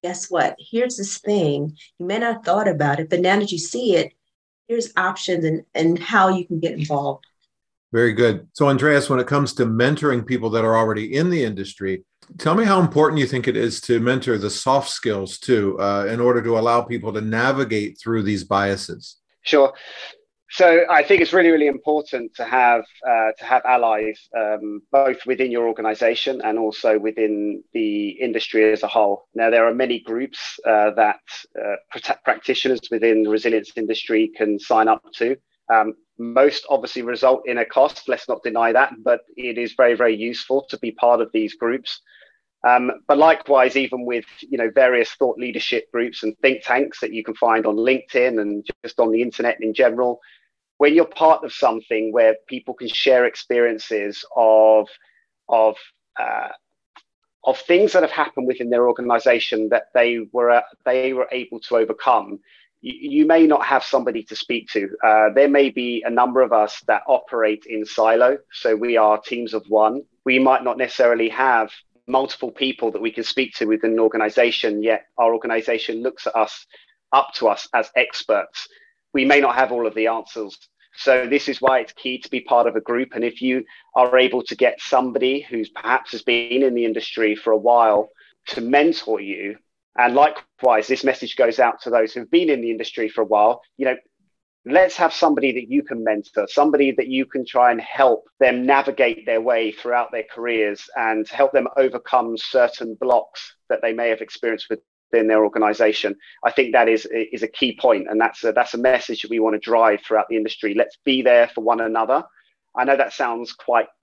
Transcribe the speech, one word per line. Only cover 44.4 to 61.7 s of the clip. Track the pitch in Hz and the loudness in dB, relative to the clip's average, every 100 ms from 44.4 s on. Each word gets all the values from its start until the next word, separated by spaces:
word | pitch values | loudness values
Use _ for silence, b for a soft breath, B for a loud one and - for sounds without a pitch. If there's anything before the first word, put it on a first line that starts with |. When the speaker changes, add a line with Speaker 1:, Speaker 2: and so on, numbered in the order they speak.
Speaker 3:
you | - 135 | -10 -4
know, | 113 | 0
various | 135 127 123 110 | 2 4 4 -2
thought | - 127 113 | -2 -2 -2
leadership | 123 156 - 120 - | -8 -6 -4 -4 -4
groups | 120 120 - | -4 -4 -4
and | 110 - | -8 0
think | 135 127 | 0 0
tanks | - 123 143 - | -2 -2 -2 -6
that | 113 | -8
you | 113 | -8
can | 110 110 | -10 -2
find | 117 113 107 | 2 2 0
on | 107 | 0
LinkedIn | 120 131 - 127 127 113 | 0 0 -2 0 0 0
and | 104 104 - - | -4 -6 -10 -14
just | 117 - | -10 -2
on | 117 | 0
the | 113 | 0
internet | 123 - 120 - | -2 -2 -4 -2
in | 110 | -4
general, | 107 123 117 123 120 b b b _ _ _ | 2 0 2 -4 -4 b b b _ _ _
when | 147 | 4
you're | 160 160 | 4 2
part | - 160 156 | 2 4 4
of | 143 | 0
something | - 127 113 - 110 110 | -2 0 0 -4 -4 0
where | 117 113 110 - | 4 4 2 -6
people | 127 - | -12 -12
can | 123 120 | -12 -8
share | - 139 127 120 | -2 2 4 2
experiences | - - 120 120 113 - 110 101 104 - - | -2 -4 0 0 -2 -4 -4 -4 -8 -6 2
of, | 113 110 110 110 104 - _ _ _ _ - | 6 6 8 6 2 -10 _ _ _ _ -2
of, | 117 110 110 - _ _ - | 2 2 0 -18 _ _ -8
uh, | 120 - - - _ _ _ - _ _ _ _ | -6 -6 -8 -14 _ _ _ -20 _ _ _ _
of | - 131 | -4 -4
things | - 175 208 | 0 2 4
that | 185 | 2
have | 156 | 0
happened | - 151 - 127 | -2 -4 -4 -4
within | 127 120 | -4 -2
their | 120 123 | 2 2
organization | 120 123 117 127 120 - 113 110 | 0 0 0 2 0 0 -4 0
that | 117 - 127 | -2 0 0
they | 120 117 104 | 0 -2 -6
were, | 123 120 | -2 2
uh, | 120 - _ - | 2 0 _ -2
they | 127 131 | -2 -2
were | 131 127 | -4 -4
able | 127 120 117 | -6 -10 -14
to | - | -2